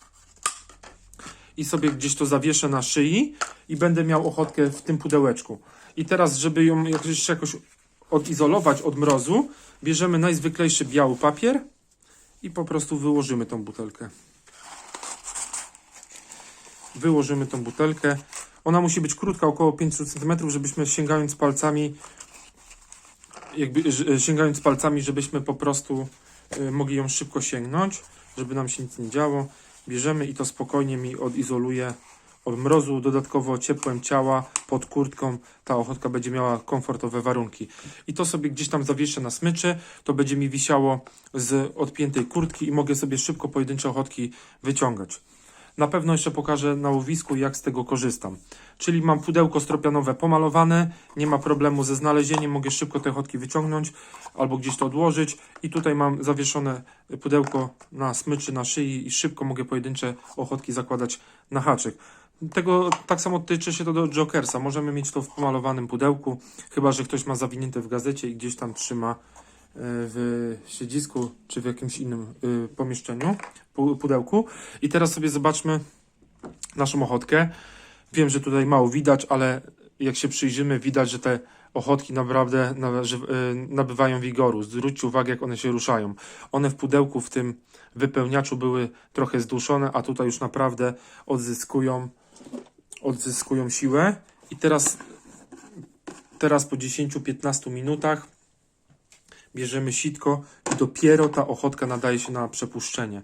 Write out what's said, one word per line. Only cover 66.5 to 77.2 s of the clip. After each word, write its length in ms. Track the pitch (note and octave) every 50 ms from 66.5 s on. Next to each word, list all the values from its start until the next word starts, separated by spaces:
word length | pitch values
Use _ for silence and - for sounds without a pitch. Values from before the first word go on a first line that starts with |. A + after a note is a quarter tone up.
| - - - -
chyba 200 | - D3 C#3 C3+
że 120 | B2+ C3 B2
ktoś 220 | - C#3+ C3 -
ma 100 | C#3 C3
zawinięte 460 | A#2+ C3 A#2+ B2 B2+ C3 C3 C3 B2
w 60 | A2+ A2
gazecie 400 | B2 B2 A#2+ C#3 C3+ - - B2
i 80 | A#2
gdzieś 200 | A2+ A#2+ B2 B2
tam 180 | - B2+ A2+ G#2+
trzyma, 380 | - - - B2 A#2 A#2 A#2
e, 40 | A#2 - _ _ _ - - - _ _ _ _ _
w 840 | - B2 B2 A#2+ A#2+ A#2 A2+ A2 B2 A#2+ A#2+ A#2 A#2+ A#2+ A#2 A2+ A2 - -
siedzisku 640 | - - B2+ A#2 C3 D3 C#3+ - - B2+ B2 A#2 - - _ -
czy 140 | - B2
w 40 | A#2+
jakimś 320 | B2 A#2+ - C3 B2 - -
innym, 360 | C3 B2 A#2+ A#2 A2 G#2+ - - -
y, 240 | B2 A#2+ A#2 A#2 A2
pomieszczeniu, 680 | - - C3 B2+ B2 A#2+ - - A#2 A#2+ D3 F3+ G#3 G3+ - - - - - _ _
pu-, 200 | C#3 C#3 D3 C#3 C#3
pudełku. 480 | - C3+ C3+ B2+ B2 - G3+ G#3+ A3+ - - - - - - -
I 80 | C#3+ C#3+
teraz 240 | C#3+ E3+ E3+ D#3+ -
sobie 160 | D#3+ D#3 D3+
zobaczmy 500 | C#3 D3 C#3+ D#3 D3+ - - D#3 D#3 D3+ D3+ - - _ _ _ _ _ _ _ _ _ - - - - - - -
naszą 280 | C#3+ C#3 C#3 - C#3+ C3
ochotkę. 460 | B2 B2 A#2+